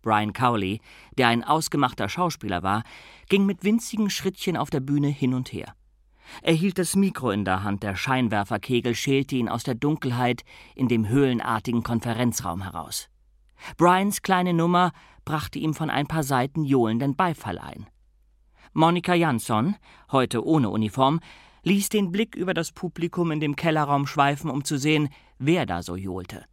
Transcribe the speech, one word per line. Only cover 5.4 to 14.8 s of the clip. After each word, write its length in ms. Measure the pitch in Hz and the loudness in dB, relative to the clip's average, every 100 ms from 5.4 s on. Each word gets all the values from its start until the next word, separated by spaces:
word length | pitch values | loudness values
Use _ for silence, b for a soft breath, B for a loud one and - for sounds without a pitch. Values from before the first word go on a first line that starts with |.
| 127 | -4
her. 220 | 107 - - _ _ _ B B B | -10 -12 -18 _ _ _ B B B
Er 140 | - | 0
hielt 240 | 165 190 180 | 2 2 0
das 180 | 170 196 | -2 2
Mikro 360 | 196 - 131 | 0 0 -2
in 120 | 101 | 0
der 200 | 95 92 | 0 0
Hand, 180 | 104 101 | -2 -4
der 140 | 107 90 | -4 -4
Scheinwerferkegel 1000 | - 131 120 104 101 110 - 123 120 | -2 0 2 0 -2 -4 0 0 0
schälte 420 | 113 - 135 135 135 | -2 0 0 0 -2
ihn 140 | 113 | -2
aus 140 | 117 | -4
der 100 | - | -4
Dunkelheit 680 | 117 147 156 135 120 123 120 - B B | -2 0 0 -2 0 0 0 -6 B B
in 140 | - 127 | -4 0
dem 180 | 117 104 | 2 2
höhlenartigen 760 | 131 135 120 - 110 117 117 | 4 4 2 -2 -4 -2 -4
Konferenzraum 800 | 110 117 120 110 123 110 90 87 | 0 -2 -2 -2 -2 -2 -6 -6
heraus. 480 | 95 87 76 - - _ _ _ _ B B - | -8 -10 -8 -10 -12 _ _ _ _ B B 2
Brians 460 | 175 185 196 202 | 4 4 2 -4
kleine 320 | - 185 180 | 0 2 2
Nummer 380 | 170 170 175 | 2 4 4